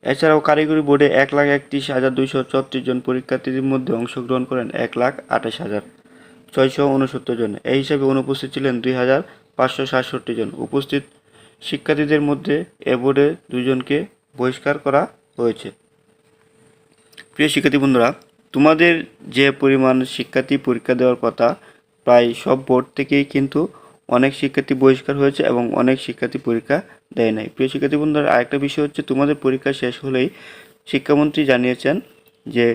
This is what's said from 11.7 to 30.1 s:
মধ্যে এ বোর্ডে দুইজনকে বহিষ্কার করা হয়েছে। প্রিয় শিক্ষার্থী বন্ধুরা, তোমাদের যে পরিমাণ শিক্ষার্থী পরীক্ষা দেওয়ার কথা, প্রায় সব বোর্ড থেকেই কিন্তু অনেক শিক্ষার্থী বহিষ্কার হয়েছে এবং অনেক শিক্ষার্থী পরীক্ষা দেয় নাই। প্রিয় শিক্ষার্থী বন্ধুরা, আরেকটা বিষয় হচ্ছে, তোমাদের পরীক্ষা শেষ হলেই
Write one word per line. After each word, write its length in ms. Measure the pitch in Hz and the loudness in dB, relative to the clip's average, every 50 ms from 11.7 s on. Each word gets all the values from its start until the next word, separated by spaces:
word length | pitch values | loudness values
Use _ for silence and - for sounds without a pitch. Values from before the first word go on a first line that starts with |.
| - 143 - - 151 143 151 147 151 151 147 147 | -10 -8 -2 -2 0 0 2 2 2 0 2 0
মধ্যে 260 | 147 135 - - 143 156 175 - _ _ - - 127 | -2 -4 -2 -2 -2 -2 -4 -8 _ _ -4 -2 -2
এ 20 | 123 | 0
বোর্ডে 260 | 120 135 139 135 143 147 160 - _ _ - | 0 0 2 4 2 2 0 -4 _ _ -6
দুইজনকে 440 | 123 123 127 135 131 127 - 139 147 185 208 _ _ _ _ _ 127 | -4 -2 -2 -2 -2 -2 -2 -4 -4 -4 -6 _ _ _ _ _ -4
বহিষ্কার 360 | 120 127 127 - - 139 147 147 - | -4 -4 -4 -4 -4 -4 -4 -2 -2
করা 180 | 139 135 143 170 - - _ _ _ _ - | 0 0 0 0 -2 -8 _ _ _ _ -2
হয়েছে। 300 | 120 117 110 - - - - _ _ _ _ _ _ _ _ _ _ _ _ _ _ _ _ _ _ _ _ _ _ _ _ _ _ _ _ - - _ _ | -2 -2 -2 -4 -10 -16 -16 _ _ _ _ _ _ _ _ _ _ _ _ _ _ _ _ _ _ _ _ _ _ _ _ _ _ _ _ -20 -20 _ _
প্রিয় 140 | - 151 151 143 | 0 0 0 0
শিক্ষার্থী 260 | 151 135 143 135 147 135 | 2 0 2 2 2 2
বন্ধুরা, 240 | 139 131 123 117 120 147 - - _ _ _ _ _ - | 4 4 4 4 2 0 -2 -14 _ _ _ _ _ 0
তোমাদের 380 | 131 143 156 160 156 170 175 170 165 - - _ _ - - - | 4 6 6 6 6 4 4 4 2 -2 -10 _ _ -20 -6 0
যে 100 | 123 139 139 135 139 | 2 4 4 2 2
পরিমাণ 360 | - 139 135 135 131 131 131 131 127 127 - | 2 2 4 4 4 4 2 2 0 -2 -4
শিক্ষার্থী 400 | - 123 - - 147 131 135 139 135 - | -8 -8 -2 -2 -2 0 0 -2 -2 0
পরীক্ষা 280 | - 123 117 - - 127 123 | -2 -2 -2 0 -2 0 2
দেওয়ার 180 | 127 127 123 120 - | 2 2 2 2 -2
কথা, 240 | 117 110 - 120 117 160 - - - - _ _ _ _ _ _ | -4 -2 2 0 0 0 -2 -10 -20 -20 _ _ _ _ _ _
প্রায় 220 | - 123 120 120 120 117 - - | 6 6 6 6 4 -2 -4 -2
সব 160 | 156 135 131 135 - | -2 -2 -2 0 0
বোর্ড 180 | 131 127 127 - _ | 0 0 0 -2 _
থেকেই 300 | - 139 131 143 143 139 139 - | -8 -4 0 0 0 0 0 -2
কিন্তু 260 | 139 135 135 - 156 160 196 - - - - - _ _ _ 123 | -2 -2 0 -2 -2 -4 -4 -6 -16 -20 -20 -20 _ _ _ 2
অনেক 160 | 123 131 139 135 - | 2 2 2 0 -2
শিক্ষার্থী 340 | - 135 135 - - - 143 131 131 | -4 -2 -2 -2 -2 -2 -2 4 6
বহিষ্কার 300 | 131 135 131 - - 143 139 | 4 4 4 0 -6 -2 2
হয়েছে 220 | 139 139 139 - - - | 2 0 2 2 0 0
এবং 140 | 123 120 120 117 - - | 2 0 0 -2 -2 0
অনেক 160 | 120 127 131 131 - | 2 2 2 0 -2
শিক্ষার্থী 340 | - 123 - - 120 - 131 - - | -10 -8 -6 -6 -6 -6 -6 -4 -2
পরীক্ষা 300 | 117 117 - - 139 165 196 - - _ _ _ - | -4 -4 -2 -2 -2 -2 -2 -6 -20 _ _ _ -4
দেয় 160 | - 117 113 110 | -2 0 0 0
নাই। 100 | 110 110 - - | -2 -6 -10 -4
প্রিয় 140 | - 131 131 - | -4 -4 -2 -2
শিক্ষার্থী 260 | 139 143 139 143 147 151 | -2 -2 0 0 0 -2
বন্ধুরা, 260 | 156 151 151 143 143 - | 0 -2 0 2 2 2
আরেকটা 220 | 123 123 - - 143 139 | 2 2 0 -2 -4 -4
বিষয় 160 | 139 - - 147 | -4 -2 -2 -4
হচ্ছে, 160 | 147 143 - 143 - | -4 -4 -8 -6 -4
তোমাদের 260 | 131 135 139 143 151 143 - | 0 0 0 0 0 0 0
পরীক্ষা 280 | 135 131 131 131 139 139 - | -2 -2 0 -2 -4 -4 -2
শেষ 140 | - 123 120 - - | -4 -6 -6 -6 -8
হলেই 240 | 135 | -4